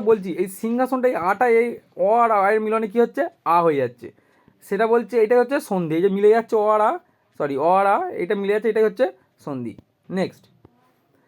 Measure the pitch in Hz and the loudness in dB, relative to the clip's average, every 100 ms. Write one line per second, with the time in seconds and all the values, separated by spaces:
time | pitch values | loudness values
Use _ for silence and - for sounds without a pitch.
0 | 220 220 190 156 190 190 226 240 254 262 | 2 0 0 -6 -6 -6 -6 -2 -2 0
1 | 247 - 175 202 247 226 240 - - - | -2 0 -2 0 2 2 2 -4 -14 -4
2 | 185 226 233 214 196 214 214 220 220 226 | 0 2 2 2 2 2 0 -2 -2 0
3 | 233 226 339 - - 170 170 143 123 - | 0 -2 -6 -6 0 2 2 0 -2 -6
4 | - - _ _ _ _ - 196 226 233 | -20 -20 _ _ _ _ -8 -2 0 0
5 | 208 240 214 240 240 277 - 190 165 160 | 0 0 2 2 2 -2 -2 -4 -2 0
6 | 190 190 208 226 226 220 208 214 214 349 | 0 2 4 2 2 -2 2 2 0 -2
7 | - _ _ - 147 135 160 185 196 220 | -8 _ _ -8 -6 -2 2 2 2 2
8 | 359 - 180 202 196 208 226 214 220 208 | -2 -6 -4 -4 -2 -2 -2 0 0 0
9 | 269 - _ _ - 135 120 - _ _ | -2 -4 _ _ -12 -10 -10 -14 _ _
10 | - 180 175 - _ _ _ _ _ _ | -10 -6 -6 -8 _ _ _ _ _ _
11 | _ _ | _ _